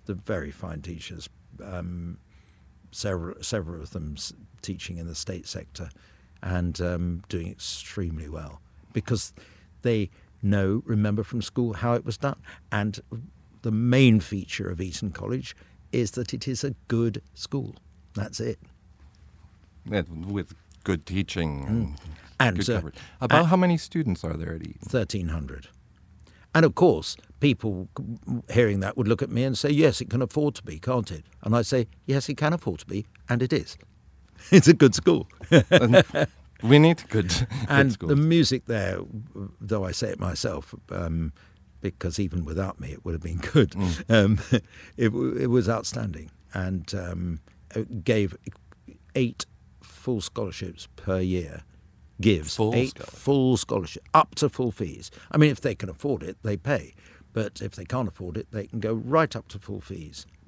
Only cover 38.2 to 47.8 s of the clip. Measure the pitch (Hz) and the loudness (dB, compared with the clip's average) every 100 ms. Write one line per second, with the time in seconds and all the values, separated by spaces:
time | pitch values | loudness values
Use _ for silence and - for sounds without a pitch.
38.2 | 156 170 131 131 - 110 92 90 98 107 | 4 4 4 0 -2 -4 -2 -4 -8 -12
39.2 | - 101 98 - 104 107 92 87 110 - | -14 -12 -14 -12 -4 -4 -2 -4 -6 -4
40.2 | 90 85 113 76 - - - 92 85 82 | -6 -4 -6 -6 -10 -18 -10 -6 -4 -4
41.2 | 78 - - _ _ - 98 - 90 82 | -4 -8 -20 _ _ -10 -10 -6 -6 -4
42.2 | 98 90 78 80 95 - 127 - 90 80 | -4 -4 -4 -4 -6 -8 -12 -10 -8 -6
43.2 | 82 85 - 151 95 95 92 82 - 113 | -6 -8 0 4 4 2 -2 -2 4 6
44.2 | 101 104 - 117 - - - - 113 120 | 6 4 2 -2 -2 -20 -16 0 0 2
45.2 | 131 127 131 123 98 113 - 120 107 78 | -2 -2 2 2 2 -2 -4 -6 -6 -8
46.2 | 78 _ - 95 92 92 82 98 87 87 | -14 _ -10 -6 -4 -4 -6 -8 -8 -6
47.2 | 87 80 - _ - 110 | -6 -8 -12 _ -10 -8